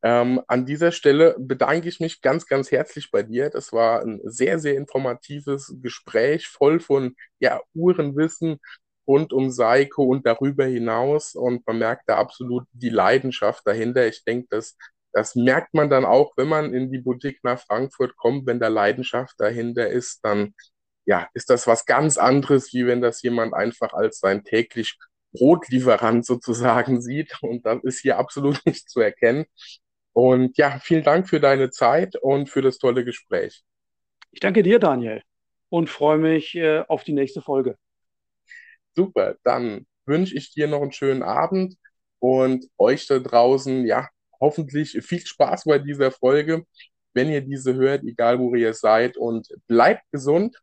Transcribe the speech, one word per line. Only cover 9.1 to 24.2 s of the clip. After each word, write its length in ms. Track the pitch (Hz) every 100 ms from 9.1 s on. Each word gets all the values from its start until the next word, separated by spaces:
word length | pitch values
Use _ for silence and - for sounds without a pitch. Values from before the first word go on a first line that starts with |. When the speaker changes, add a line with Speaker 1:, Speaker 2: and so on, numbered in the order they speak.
| 139 156
Speaker 1:
um 180 | 135 131
Seiko 520 | 123 113 127 139 -
und 220 | 131 135 127
darüber 380 | 113 139 139
hinaus. 720 | 131 123 117 113 131 151 - -
Und 280 | 123 123 -
man 100 | 113
merkt 300 | 113 120 -
da 80 | 104
absolut 480 | 104 - 123 123 123
die 180 | 120 120
Leidenschaft 720 | 113 92 131 135 123 101 -
dahinter. 440 | - 110 113 127 117
Ich 160 | -
denke, 240 | - 120 123
das, 260 | 104 110 _ - _ _
das 240 | 101 110 123
merkt 360 | 120 139 170
man 160 | 160 147
dann 160 | 135
auch, 280 | 123 120 147 -
wenn 120 | 139
man 260 | 156 151
in 160 | 127 131
die 80 | 131
Boutique 460 | 127 127 143 135
nach 160 | 123 120
Frankfurt 560 | - 107 135 _ 123 -
kommt, 300 | 117 139 131
wenn 120 | 120
da 80 | 113
Leidenschaft 680 | 110 104 127 123 120 131 _
dahinter 500 | 104 117 117 120 113
ist, 320 | 123 - -
dann, 280 | 110 104 104 _ - _ _ _
ja, 240 | - 95 85
ist 160 | - -
das 160 | 123 -
was 200 | 113 -
ganz 320 | 127 156 143
anderes, 540 | 120 139 135 139 131
wie 140 | 123 123
wenn 140 | 123
das 220 | 123 117
jemand 320 | 123 120 113
einfach 380 | 104 107 113 113
als 260 | 85 107
sein 260 | -